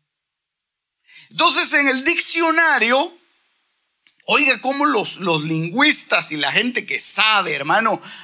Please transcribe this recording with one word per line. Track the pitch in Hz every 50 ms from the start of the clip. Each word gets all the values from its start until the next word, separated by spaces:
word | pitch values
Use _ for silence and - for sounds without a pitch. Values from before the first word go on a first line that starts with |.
| _ _ _ _ _ _ _ _ _ _ _ _ _ _ _ _ _ _ _ _ _ - - - - -
Entonces, | - 165 320 339 - 339 330 - 311
en | 294 285 269
el | 262 262 269
diccionario, | 320 339 339 - - - 330 339 330 311 330 330 311 285 240 233 233 254 269 320 359 - - _ _ _ _ _ _ _ _ _ _ _ _ _ _ _ _ _ _ _ _ -
oiga | - 214 277 294 269 240 214
cómo | - 254 277 277 294
los, | 302 254 208 165 - -
los | 156 190 180 160 156 147
lingüistas | 160 160 160 165 165 175 247 294 302 - - - - 226 175 - -
y | 156 151
la | 143 139
gente | 143 190 226 247 240 220 -
que | - 139 117
sabe, | - - - 196 208 214 214 202 180 165 151
hermano, | 139 139 156 180 214 226 220 185 - - - - -